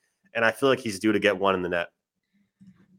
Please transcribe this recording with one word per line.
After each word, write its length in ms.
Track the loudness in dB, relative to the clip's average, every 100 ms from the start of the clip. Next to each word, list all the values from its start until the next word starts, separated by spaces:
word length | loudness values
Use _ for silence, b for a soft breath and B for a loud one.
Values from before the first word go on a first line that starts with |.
| _ _ _ -2
and 100 | 0
I 60 |
feel 180 | 2 0
like 120 | 0
he's 180 | -2 -2
due 140 | 0
to 60 | 2
get 200 | 2 2
one 160 | 0 0
in 80 |
the 60 | -2
net. 180 | -4 -6 _ _ _ _ _ _ _ -20 -20 _